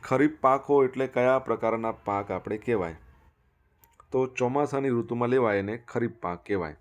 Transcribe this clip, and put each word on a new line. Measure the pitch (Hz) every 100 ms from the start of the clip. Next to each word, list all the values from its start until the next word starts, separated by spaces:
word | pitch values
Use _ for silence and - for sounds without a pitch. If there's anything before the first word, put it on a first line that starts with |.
ખરીફ | - 131 151 151
પાકો | 131 135 - 143
એટલે | 131 127 131
કયા | 127 123 127
પ્રકારના | - 110 113 113 113
પાક | 110 - 101 104
આપણે | 92 101 107
કહેવાય? | - 113 85 82 - _ _ _ _ _ _ _ _ _ _
તો | 131 131
ચોમાસાની | - 123 139 147 139 135
ઋતુમાં | 120 113 120 120
લેવાય | 131 117 101
એને | 98 120
ખરીફ | - 120 117 117
પાક | 92 87
કહેવાય. | - 101 80 76